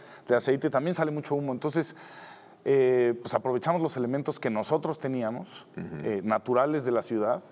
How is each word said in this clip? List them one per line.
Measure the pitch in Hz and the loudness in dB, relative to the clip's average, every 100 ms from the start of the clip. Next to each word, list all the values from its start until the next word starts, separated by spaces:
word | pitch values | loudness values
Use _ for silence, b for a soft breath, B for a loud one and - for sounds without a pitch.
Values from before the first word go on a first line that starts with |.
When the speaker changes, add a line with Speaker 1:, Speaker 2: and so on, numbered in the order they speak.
| B B - | B B 2
Speaker 1:
de | 123 | 2
aceite, | 123 135 151 | 4 2 2
también | 131 160 | 0 0
sale | 170 156 | 0 -2
mucho | 151 143 | -2 -2
humo. | 143 143 | -2 -2
Entonces, | 123 151 156 151 B B B B B B - | -4 -2 -2 -4 B B B B B B -6
eh, | - 139 127 127 120 120 | 2 4 6 6 4 2
pues | - | -2
aprovechamos | - 131 123 160 170 | -2 0 0 0 0
los | 165 131 | 0 -2
elementos | 120 135 143 147 | -2 -2 -4 -4
que | 127 | -2
nosotros | 107 107 156 160 151 | -2 0 0 0 -4
teníamos, | 135 131 110 117 - - - - | -4 -4 -4 -6 -10 -16 -16 -12
Speaker 2:
Ujú. | 87 78 | -10 -8
Speaker 1:
eh, | 113 101 | -4 -2
naturales | 101 107 120 123 143 156 | 0 0 2 2 2 0
de | 127 | 0
la | 117 | 0
ciudad, | - 113 107 156 - | 0 0 0 -2 -6